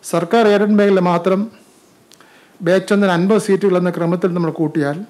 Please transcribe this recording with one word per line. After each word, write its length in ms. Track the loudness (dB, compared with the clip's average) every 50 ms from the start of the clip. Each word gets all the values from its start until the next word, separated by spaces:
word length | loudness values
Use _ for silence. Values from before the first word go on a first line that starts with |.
| _ -4
സർക്കാർ 320 | -4 -4 -2 0 0 2 4 4
എയ്ഡഡ് 260 | 2 2 2 2 2 2
മേഖലയിൽ 260 | 4 4 2 2 2 2
മാത്രം 280 | 0 0 0 0 -2 -2 -4 -8 -12 -20 -20 _ _ _ _ _ _ _ _ _ -20 _ -20 _ -20 -20 _ _ _ _ -2
batch 240 | 0 0 0 2 0 0
ഒന്നിന് 180 | 2 2 2 2
അൻപത് 240 | 2 2 2 2 0 2
സീറ്റുകൾ 300 | 0 -2 0 2 0 0 0
എന്ന 100 | 0 -2 -2
ക്രമത്തിൽ 320 | -2 -2 -2 -2 -2 -2 -2 -2
നമ്മൾ 160 | -2 -4 -4 -4 -4
കൂട്ടിയാൽ 380 | -4 -4 -2 -2 -4 -4 -4 -8 -12